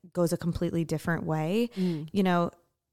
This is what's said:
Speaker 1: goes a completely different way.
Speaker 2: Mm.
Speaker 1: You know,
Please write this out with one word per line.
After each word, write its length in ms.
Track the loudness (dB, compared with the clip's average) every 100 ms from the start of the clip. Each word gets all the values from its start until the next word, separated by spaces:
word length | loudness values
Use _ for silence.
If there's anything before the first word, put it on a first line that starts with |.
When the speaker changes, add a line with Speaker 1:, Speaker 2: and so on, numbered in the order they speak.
| -10
Speaker 1:
goes 220 | 0 0
a 20 | 2
completely 480 | -2 -2 -2 0
different 400 | -2 -2 -2 -2
way. 460 | -2 -2 0 0 -2 0
Speaker 2:
Mm. 300 | -2 -2 -4
Speaker 1:
You 100 | 0
know, 280 | 2 4 2 -4 _ _ _